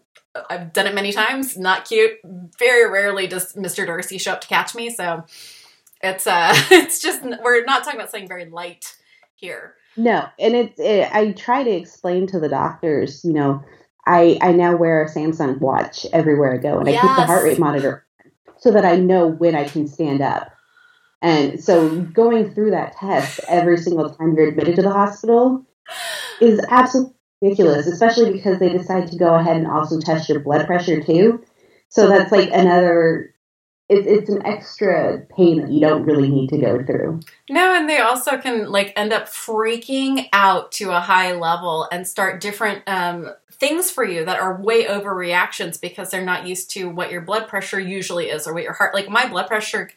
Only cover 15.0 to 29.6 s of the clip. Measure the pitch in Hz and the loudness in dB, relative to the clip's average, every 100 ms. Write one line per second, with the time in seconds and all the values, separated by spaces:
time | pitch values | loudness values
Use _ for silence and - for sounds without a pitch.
15 | 160 160 156 160 139 127 131 62 - - | 0 -2 -4 -2 -2 -2 -2 -2 -4 -8
16 | - 165 156 147 139 127 143 - 143 147 | -2 0 2 2 2 0 -2 0 0 4
17 | - - 151 180 156 135 147 143 135 - | 4 4 4 4 2 2 0 0 -2 -6
18 | _ _ _ _ _ _ 247 202 180 185 | _ _ _ _ _ _ 4 4 4 4
19 | 180 185 165 160 170 156 143 156 147 - | 4 4 4 2 2 2 -2 -4 -6 -4
20 | 156 139 135 - - _ _ _ _ _ | -2 0 0 -2 -8 _ _ _ _ _
21 | _ - 170 156 139 156 - 175 156 165 | _ -2 2 2 2 -2 2 4 4 -2
22 | 170 226 233 226 208 208 214 175 - - | -2 2 2 2 0 0 0 0 -4 -10
23 | 190 180 143 - - 175 175 170 175 165 | -2 -2 -2 -8 0 2 4 2 2 -2
24 | 156 - 160 160 156 156 160 175 196 202 | -2 -2 0 4 2 2 0 2 2 2
25 | 202 202 220 233 262 262 - _ - - | 0 -2 2 4 4 0 -8 _ -18 -12
26 | - - - - 233 208 - 247 247 262 | -10 -10 -10 0 0 0 2 2 4 2
27 | 262 _ _ - 196 196 165 147 156 170 | -2 _ _ -2 -2 4 4 4 0 2
28 | 226 233 214 190 202 185 185 180 - 185 | 2 4 2 2 -2 0 0 0 -2 -4
29 | 175 170 170 165 170 165 | -4 0 4 4 2 0